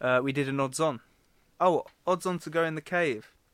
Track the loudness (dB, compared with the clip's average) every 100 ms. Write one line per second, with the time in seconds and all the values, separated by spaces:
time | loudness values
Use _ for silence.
0 | 2 2 2 0 0 0 -2 0 -2 -2
1 | _ _ _ _ _ 2 4 4 -2 _
2 | -2 -2 -2 -4 -2 -2 -2 -4 -4 0
3 | 0 -2 -8 _ _